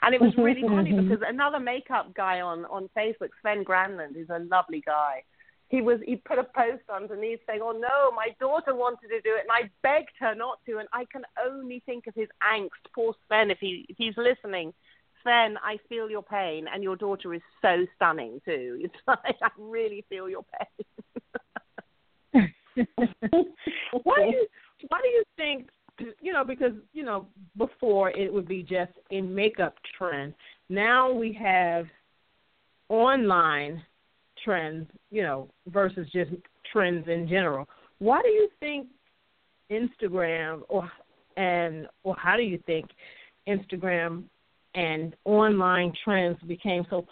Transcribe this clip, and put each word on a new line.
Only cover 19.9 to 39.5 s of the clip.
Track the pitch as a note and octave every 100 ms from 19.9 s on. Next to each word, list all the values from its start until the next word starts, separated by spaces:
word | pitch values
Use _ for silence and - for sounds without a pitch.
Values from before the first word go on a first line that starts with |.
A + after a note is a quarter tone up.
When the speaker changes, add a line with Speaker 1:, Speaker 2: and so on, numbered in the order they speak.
| G3+ -
Speaker 1:
feel | F#3+ F#3+
your | F#3+ - - A3 - - - - - - - _ - - - - _ _ _ _
pain. | C4 F3+ - _
<laughs> | - - - A#3+ - G#3+ E4 F4 - - - - B3
Speaker 2:
Why | D#4 C#5+
do | D5+
you, | C5 G#4+ _ _ _ C#4+
why | F4
do | B4+
you | A#4+ G#4+ -
think, | D4+ C4+ B3+ _ _ - A#3 G#3+
you | E4+
know, | E4 C4
because, | B3+ B3+ G#3+ -
you | D4+
know, | C4 G3+ F#3+ - F#3+ G3+
before | A#3 - B3 G3 F#3+
it | - F#3+
would | G3+ E3+
be | F#3+
just | D#3+ F#3 F3+ _ -
a | G3
makeup | F#3 F#3+ G#3+ A3 E3+ - - -
trend. | F3+ C#3+ D3+ - - - -
Now | F#3+ A3 B3+ C4
we | B3+ A3+
have | G#3+ G#3 F#3 F3 E3+ E3 _ _ _ _ _ _ _ _ _ -
online | A3 B3 C4+ G#3+ F3+ E3 D3 D3 D#3+ - _ _ _ _ -
trends, | - F3+ D#3 D#3+ D#3+ - _
you | G#3+
know, | E3+ C3+ C3 _ -
versus | G3 F#3 F#3+ D#3
just | F3+ E3 F3+ - _ -
trends | G#3+ F3+ F3 D#3+
in | E3+ E3+
general. | F#3 F3 C3+ C#3+ _ _ -
Why | G3+ C#4+
do | B4
you | G#4+ G#4 -
think | D4 C#4+ C4 _ _ _ _ _ _